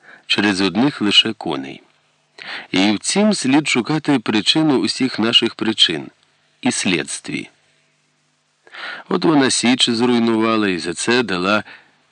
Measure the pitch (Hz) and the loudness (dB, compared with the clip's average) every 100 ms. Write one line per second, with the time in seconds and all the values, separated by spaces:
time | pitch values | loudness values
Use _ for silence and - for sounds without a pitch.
0 | - - - - 104 92 95 95 143 - | -20 -20 -4 0 0 2 0 2 0 0
1 | 104 - 113 - - 69 67 - _ _ | 2 2 0 -4 -6 -6 -8 -16 _ _
2 | _ _ _ - - - - 92 101 101 | _ _ _ -20 -16 -16 -4 0 2 0
3 | - 190 214 196 131 147 147 127 104 151 | 0 2 2 2 2 2 2 -2 0 -2
4 | 151 135 - 107 - 156 156 123 104 - | 0 0 2 0 2 2 2 2 0 -2
5 | 131 - 113 117 113 - 107 107 - 78 | -2 0 0 2 0 -2 -4 0 0 -2
6 | 65 _ _ _ _ _ 127 - 101 82 | -8 _ _ _ _ _ -4 -2 -2 -2
7 | 71 - - 62 - _ _ _ _ _ | -2 -10 -8 -10 -10 _ _ _ _ _
8 | _ _ _ _ _ _ - - - - | _ _ _ _ _ _ -20 -16 -14 -14
9 | - 190 170 147 127 - 117 127 127 113 | -4 0 4 4 2 2 2 2 0 2
10 | 127 120 117 110 113 110 101 87 85 82 | 2 2 2 2 0 0 0 -2 -6 -6
11 | - 123 104 90 92 104 - - _ _ | 0 0 0 -2 0 0 -2 -20 _ _
12 | _ | _